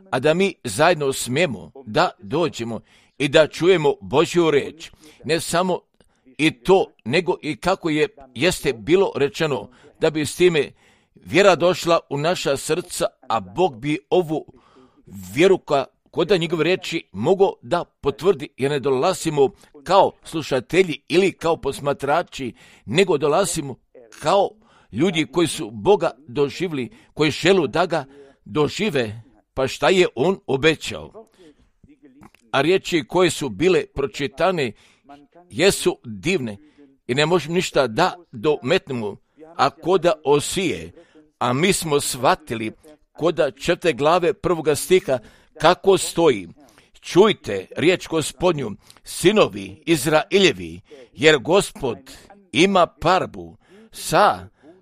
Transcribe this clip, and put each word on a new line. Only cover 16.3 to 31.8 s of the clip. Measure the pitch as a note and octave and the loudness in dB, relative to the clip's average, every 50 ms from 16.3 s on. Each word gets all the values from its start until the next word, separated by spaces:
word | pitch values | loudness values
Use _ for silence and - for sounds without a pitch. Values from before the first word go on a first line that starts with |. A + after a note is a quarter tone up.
| G#3 F3+ | 2 0
njegove | C4 B3+ G#3 D#3+ D3+ | 0 0 -2 0 0
riječi | E3+ F#3 F#3 - - E3 D3 - _ | 0 -2 -2 -4 -6 -8 -8 -8 _
mogao | - F#2+ A2+ D#3+ G3 F#3 G3 F#3 - - | -8 -2 0 2 2 4 2 2 0 -2
da | - A#2+ E3 F3 - | -6 -4 -4 -4 -4
potvrdi, | - _ _ - C#3+ C3+ - D#3 G3 F#3+ B2+ D3 - _ | -6 _ _ -4 -4 -4 0 0 0 0 0 -4 -12 _
jer | - B2 C#3 | -4 -4 -2
ne | D3 C#3 | -2 -2
dolazimo | A2+ C#3+ C3 B2+ D3+ F#3+ F#3 - - D#3+ D3+ - - - - _ _ _ - D3+ C#3 | -2 -2 0 0 0 0 -2 -2 -4 -2 2 2 2 2 0 _ _ _ -20 -10 -2
kao | D#3+ F#3 G3 D3+ A#2+ - _ - | 2 4 4 4 4 0 _ -12
slušatelji | - - D#3+ C3+ - C#3+ B2+ G#2+ - D#3 F3+ F#3+ E3+ C#3 - _ | -10 -8 -8 -4 -4 -4 -4 -4 0 2 2 2 0 -2 -10 _
ili | - C3 F3+ G3 F3 | -2 0 2 2 2
kao | - - - E3 D#3+ | 0 -2 -2 -2 -2
posmatrači, | A3+ - C#3 C3+ - C#3 C#3+ C#3 - - C#3 D3 E3+ F3 - - - C3+ A2+ - _ - - - _ - | -2 -4 -6 -8 -4 -4 -4 -4 -4 -2 -2 -2 -2 -2 -4 -8 -10 -10 -10 -10 _ -20 -20 -20 _ -10
nego | F#2 A#2+ F3 G3 F3+ E3 | -2 0 2 2 2 2
dolazimo | C3+ D#3 C#3+ D3+ F#3 G3+ - - D#3+ C#3+ C#3 A2+ - _ _ _ - A#2 A2 - - | 0 2 2 2 0 0 -2 -4 -6 -6 -8 -10 -14 _ _ _ -20 -20 -20 -14 -6
kao | - D#3 F#3 G3+ F#3 - - _ _ _ _ _ _ _ | -2 0 2 2 2 0 -4 _ _ _ _ _ _ _
ljudi | - A2+ E3 G3+ E3 D#3+ D3 - | -4 -2 0 0 0 -2 -2 -2
koji | - F3 E3+ | -2 -2 -2
su | C#3+ - - C#3+ G#2 | -2 -2 -6 -10 -10
Boga | A#2 G#2 G2 F3+ G#3 E3+ C#3 C#3+ - _ _ | -10 -2 2 2 2 2 2 -2 -4 _ _
doživjeli, | - A#2 D3 C#3+ C#3 - - E3+ F#3 D#3 C3+ A#2+ A2+ - - _ _ _ | -8 -4 -2 -2 -2 -2 -6 -6 -6 -6 -6 -8 -8 -12 -18 _ _ _
koji | - D3+ D3+ | -2 0 0
žele | - - - F3 G3+ F#3 D3+ | 0 2 2 4 4 4 2
da | B2 G2+ D#3+ F#3 | 0 0 -2 -2
ga | E3+ E3 D#3 C3 - - - - - _ _ - | 0 -2 -4 -6 -8 -16 -20 -20 -20 _ _ -16
dožive, | - G#2 D3+ D3 C3+ - - G3+ G#3+ D3 C3+ A#2 G#2+ G#2+ A#2 - _ _ _ _ _ - | -6 -2 -2 -2 -2 -2 -2 -2 -2 0 -2 -2 -4 -6 -12 -16 _ _ _ _ _ -6
pa | C3 C3+ | -4 -4
šta | B2+ - - C#3+ D#3+ | -4 -2 0 0 2
je | F#3+ F#3 F3 - - | 4 4 2 2 0
on | A2+ C#3 F3+ G3 - _ | 0 0 0 0 -2 _
obećao. | - C3+ C3+ C3 D#3+ D3+ - - - G#2+ D#2 D#2 - - G#3+ A3 _ _ _ F3+ D#3 C#3+ _ _ _ _ _ | -4 -2 0 2 2 0 0 -4 -10 -12 -12 -14 -16 -20 -20 -20 _ _ _ -20 -20 _ _ _ _ _ _